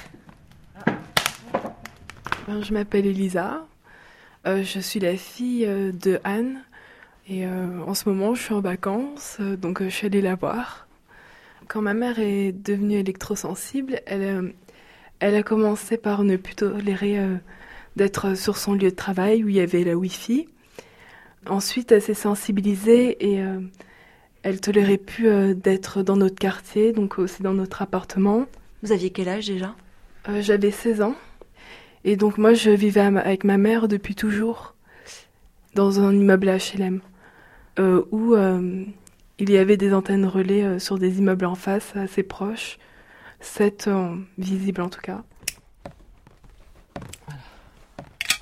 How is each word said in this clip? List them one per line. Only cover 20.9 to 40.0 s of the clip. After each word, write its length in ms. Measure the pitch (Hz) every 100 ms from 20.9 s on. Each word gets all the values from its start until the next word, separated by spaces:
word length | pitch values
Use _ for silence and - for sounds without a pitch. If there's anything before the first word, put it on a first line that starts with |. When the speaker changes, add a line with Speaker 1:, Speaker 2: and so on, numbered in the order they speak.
| - - - - _ -
Speaker 1:
Ensuite, 440 | 196 - 254 240
elle 120 | 214
s'est 100 | 220
sensibilisée 1200 | 208 208 208 - 202 202 190 220 240 247 - 202
et, 80 | 196
euh, 200 | 190 190 185 - - - - _ _ _
elle 180 | 190 190
tolérait 360 | 208 202 196 196
plus, 300 | - - 226
euh, 280 | 202 196 190
d'être 480 | 190 190 - 196
dans 140 | 190 196
notre 180 | 190 190
quartier, 560 | 190 - - 208 220
donc 260 | 220 196 -
aussi 240 | 185 -
dans 140 | 190 196
notre 260 | 190 -
appartement. 640 | 190 185 - 190 202 226 269 - - -
Speaker 2:
Vous 80 | 214
aviez 180 | 196 185
quel 180 | 180 180
âge 200 | 202 208
déjà ? 260 | 185 190 - - - - - -
Speaker 1:
Euh, 140 | 208
j'avais 260 | 208 202 202
seize 320 | 208 233 214
ans. 140 | 208 294 - - - _ - - - _
Et 120 | 196 196
donc 220 | 208 208
moi, 160 | 214
je 160 | 233 220
vivais 320 | 208 208 202
à 80 | 202
ma, 120 | 196
avec 220 | 190 190
ma 140 | 202 196
mère 300 | 208 226 220
depuis 260 | 202 -
toujours, 600 | 196 214 208 226 226 - - _ - - - - _ _ _ _
dans 260 | 196 196 196
un 140 | 202
immeuble 340 | 202 196 190 190
H 280 | 190 - 196
L 60 |
M, 200 | 190 190 - - - - - - - -
euh, 240 | 190 180 -
où, 240 | 214 233 220
euh, 480 | 190 180 180 185 202 - - _ _ -
il 120 | 196
y 80 | 196
avait 200 | 190 202
des 160 | 196
antennes 320 | 196